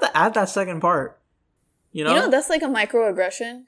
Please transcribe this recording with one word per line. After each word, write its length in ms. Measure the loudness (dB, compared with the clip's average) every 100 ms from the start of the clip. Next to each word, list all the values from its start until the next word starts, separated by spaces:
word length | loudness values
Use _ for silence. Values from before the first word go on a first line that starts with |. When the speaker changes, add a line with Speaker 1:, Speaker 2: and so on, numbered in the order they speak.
Speaker 1:
have 80 | 0
to 40 | 2
add 180 | 2
that 140 | 2 0
second 320 | -2 -4 -2
part, 400 | 0 0 -2 -12 _ _ _ _ _ _ _
you 100 | -4
know? 100 | 2
Speaker 2:
You 60 | 2
know, 80 | 4
that's, 180 | 2 2
like, 120 | -2
a 40 | 0
microaggression 1000 | -2 0 2 2 0 -2 -4 -10 -12